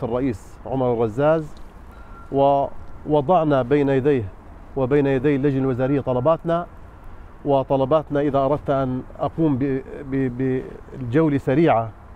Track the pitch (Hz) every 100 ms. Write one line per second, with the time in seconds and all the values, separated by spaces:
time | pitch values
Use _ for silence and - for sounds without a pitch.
0 | 123 123 135 101 - - - 135 123 117
1 | 113 113 147 160 151 - - - - -
2 | - - - 135 139 139 139 - - -
3 | - 151 135 180 156 139 120 147 139 135
4 | 135 135 98 - - - - 135 127 147
5 | 139 135 151 139 147 135 135 120 131 143
6 | 131 123 143 165 165 170 175 - - -
7 | - - - - 143 135 131 135 131 156
8 | 139 143 147 135 135 147 - 135 131 127
9 | - - 147 - 160 127 139 135 - 143
10 | 139 135 131 123 131 131 - - - -
11 | 120 139 160 139 - 135 160 113 110 -
12 | -